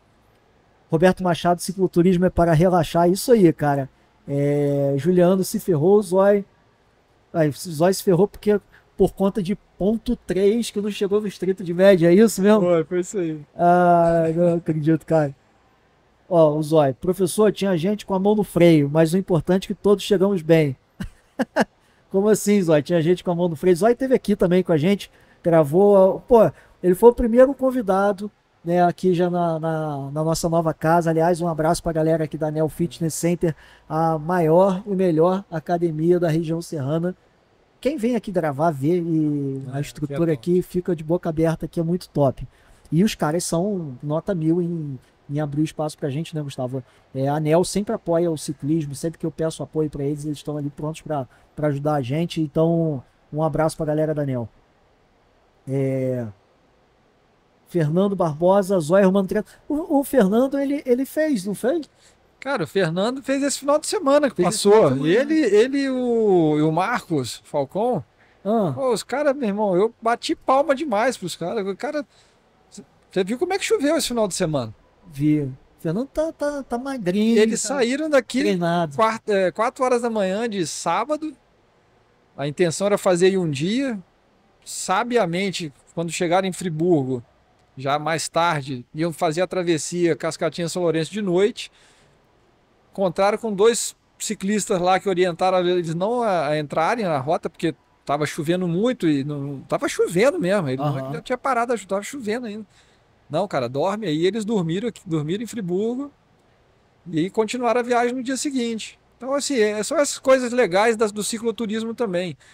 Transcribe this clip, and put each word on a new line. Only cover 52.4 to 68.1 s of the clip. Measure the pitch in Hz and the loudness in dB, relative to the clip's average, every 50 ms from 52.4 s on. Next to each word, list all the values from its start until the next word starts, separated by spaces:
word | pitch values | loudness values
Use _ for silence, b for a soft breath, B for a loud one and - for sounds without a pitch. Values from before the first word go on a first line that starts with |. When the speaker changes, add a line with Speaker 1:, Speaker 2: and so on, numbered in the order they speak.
Speaker 1:
Então, | 160 151 - 160 160 165 170 165 165 160 151 131 - _ _ _ _ _ | -4 -2 0 0 2 2 2 0 0 -2 -4 -6 -8 _ _ _ _ _
um | - 147 156 | -6 -4 -2
abraço | 160 139 151 156 160 - - | -2 0 0 -2 -2 -2 -4
pra | 165 | -4
galera | 151 151 156 156 151 156 | -2 -2 0 -2 -2 -2
da | 147 147 | -4 -4
Neo. | 139 131 123 120 110 _ _ _ _ _ _ _ _ _ _ _ _ _ _ _ _ _ _ _ _ _ _ _ - | -4 -4 -4 -6 -8 _ _ _ _ _ _ _ _ _ _ _ _ _ _ _ _ _ _ _ _ _ _ _ -6
É, | 131 139 135 135 135 131 131 131 127 123 120 110 101 _ _ _ _ _ _ _ _ _ _ _ _ _ _ _ _ _ _ _ _ _ _ _ _ _ _ _ | -4 -2 -2 -2 -2 -2 -2 -2 -4 -4 -6 -8 -10 _ _ _ _ _ _ _ _ _ _ _ _ _ _ _ _ _ _ _ _ _ _ _ _ _ _ _
Fernando | - 175 156 147 156 180 196 208 196 | -2 -2 0 0 2 0 0 0 0
Barbosa, | 175 185 165 147 147 170 180 190 202 196 180 202 185 | -2 -2 -2 -2 0 2 4 4 4 2 2 0 0
Zóia | 156 143 175 196 202 | 0 2 4 4 4
arrumando | 185 185 202 196 185 | 4 4 2 0 0
treta. | 196 214 202 b b b _ - | -2 -4 -6 b b b _ -6
O, | 302 294 339 359 320 269 | -4 -4 -2 0 0 0
o | 277 | 0
Fernando, | - - 269 202 185 208 233 262 277 269 277 | 2 2 2 4 4 4 2 0 0 0 -2
ele, | 277 269 285 294 - | -2 -2 -4 -4 -2
ele | 262 240 247 269 | 0 0 0 -2
fez, | - - 302 311 311 294 202 175 | -2 -2 -2 0 0 0 -2 -4
não | 208 196 | -6 -6
fez? | - - 226 311 339 277 - b b b b b b _ _ _ _ | -4 -2 -2 -2 -2 -4 -8 b b b b b b _ _ _ _
Speaker 2:
Cara, | - 269 277 240 165 | -8 -6 -4 -4 -4
o | - | -4
Fernando | - 196 190 160 160 180 196 233 254 269 | -2 -2 -2 0 0 -2 -2 -2 -4 -4
fez | 240 - 269 277 277 | -4 -4 -2 0 0
esse | 285 - - | -2 -4 -2
final | 262 285 285 302 | 0 0 0 0
de | - - | 0 -2
semana | - 427 359 269 277 294 294 262 | -4 -2 0 2 4 4 2 2
que | - - | 0 0
Speaker 1:
Fez | 175 180 214 | 0 0 0
esse | 208 - 202 | 0 4 4
Speaker 2:
passou. | 208 | 6
Speaker 1:
final | 220 202 147 | 6 6 4
de | 131 135 143 156 180 | 2 2 0 2 2
semana. | 233 277 294 320 | 2 2 2 0
Speaker 2:
Ele, | 311 302 220 190 | 0 2 4 4
ele | 208 226 262 269 277 | 4 4 2 0 -2
e | 277 269 | -2 -2
o, | 262 254 247 247 233 226 220 208 190 175 165 151 151 151 | -2 -2 -2 0 0 2 2 4 4 4 4 2 2 2
e | |
o | 151 160 | 2 2
Marcos | 160 165 185 214 247 214 - - 165 143 127 117 - - _ | 0 0 0 -2 -2 -4 -4 -4 -4 -4 -4 -6 -8 -14 _
Falcão, | - - 151 139 131 - 180 220 254 240 170 117 - | -8 -4 -4 -4 -4 -4 -4 -2 -2 -2 -4 -6 -10